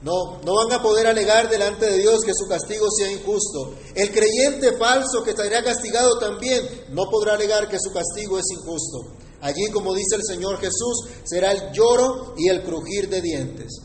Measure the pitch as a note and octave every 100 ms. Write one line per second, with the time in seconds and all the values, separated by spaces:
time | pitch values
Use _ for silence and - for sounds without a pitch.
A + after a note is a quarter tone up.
0 | C3+ F3+ F3+ - D3+ G3+ A3+ B3 A#3 G#3+
1 | A3+ A3+ G3+ A3 A3+ A3 G3+ G#3 A3 F#3+
2 | G#3 A3+ G#3 F#3 F#3+ F3 - G#3+ G#3+ G3+
3 | G3 G3 F#3 G#3+ G#3 - - - - F#3
4 | G3+ A3 G#3+ A#3 C#4 B3+ C4 G#3+ A3+ C4
5 | C4 A#3+ A3 G#3 G3+ A3+ A#3+ A#3 A#3+ A#3
6 | B3 A#3 G#3+ G3+ B3 B3+ - - - C#3
7 | F#3+ A3 G#3 G#3 G#3 G#3+ G#3 G3 G3 F#3
8 | E3+ G#3 G#3 F#3+ F3 F3 E3 E3 C3+ C3
9 | A2+ - - - C#3+ E3+ G#3+ G#3 F#3+ F#3+
10 | G3+ G#3+ - F3+ F#3 G3 F#3+ - A#3+ A#3
11 | - - - F3 F#3+ G3 - C#3+ A#3 B3
12 | B3+ B3+ - D#3+ F3 F3+ - D#3+ - G3+
13 | F#3+ F#3 E3+ D3 C3 - - -